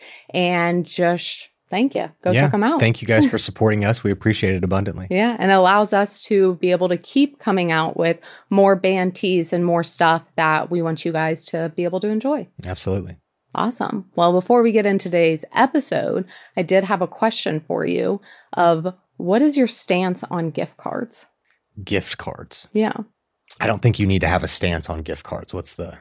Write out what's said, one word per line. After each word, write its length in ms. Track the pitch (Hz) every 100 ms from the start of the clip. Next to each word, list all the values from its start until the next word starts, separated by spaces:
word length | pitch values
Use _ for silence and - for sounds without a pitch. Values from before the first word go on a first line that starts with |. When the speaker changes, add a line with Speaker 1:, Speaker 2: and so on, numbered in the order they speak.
| - - -
Speaker 1:
And 520 | 175 180 175 170 175 170
just 640 | - 175 175 - - - _ _
thank 260 | 180 269 -
you. 160 | 165 _
Go 100 | -
Speaker 2:
Yeah. 100 | 117 143
Speaker 1:
check 60 |
'em 100 | 196
out. 180 | 220 320
Speaker 2:
Thank 200 | 113 113
you 60 | 104
guys 180 | 113 101
Speaker 1:
<laughs> 60 |
Speaker 2:
for 60 | 113
supporting 480 | - - 110 104 101
us. 180 | 113
We 80 | 104
appreciate 420 | 98 113 107 101 95
it 60 | 90
abundantly. 420 | 95 101 85 92
Speaker 1:
Yeah. 280 | 185 226 233
And 100 | 190
it 20 |
allows 400 | 196 180 202 208
us 260 | 202 202 -
to 320 | - 202 190 180
be 160 | 180
able 180 | 175 185
to 80 | 175
keep 420 | - 269 277 -
coming 320 | - 190 175
out 240 | 160 160 -
with 220 | 165 165 - - -
more 260 | 196 196 196
band 400 | 190 190 185 180
tees 380 | 196 180 165
and 100 | 175 175
more 160 | 170
stuff 480 | 165 - 165 165 - -
that 340 | 160 156 -
we 120 | 175
want 240 | 165 160 170
you 80 |
guys 320 | 160 160 160 -
to 260 | 170 165
be 120 | 160 175
able 160 | 185
to 80 | 208
enjoy. 400 | 214 262 294 - - -
Speaker 2:
Absolutely. 500 | 92 - 95 90 90 _ _ _ -
Speaker 1:
Awesome. 520 | 220 247 - 214 - -
Well, 160 | 175
before 280 | 180 180 240
we 120 | 233
get 120 | 220 202
into 180 | 196 180
today's 400 | 170 165 160 - -
episode, 720 | 254 302 - 160 - - 185 - - -
I 40 |
did 220 | 170 190
have 180 | 190 196
a 60 | 180
question 540 | - 220 220 - 156 -
for 200 | - -
you 340 | 175 185 202 - - _
of 420 | - 175 165 175 180 _ -
what 260 | 175 214
is 140 | 302 285
your 120 | 233
stance 580 | - - 180 185 180 -
on 240 | 180 165
gift 260 | 160 170 -
cards? 520 | - - 233 - - _ _ _ _ - 95
Speaker 2:
Gift 320 | 101 - -
cards? 500 | - - - - -
Speaker 1:
Yeah. 200 | 214 214 - 214 _ _ _ - -
Speaker 2:
I 80 | 110
don't 140 | 104
think 180 | 117 101
you 80 | 98
need 140 | 95
to 60 | 82
have 160 | 90
a 40 | 85
stance 420 | - 90 85 -
on 120 | 80
gift 200 | 80 80
cards. 300 | - 87 87
What's 200 | 92 -
the 260 | - 85 85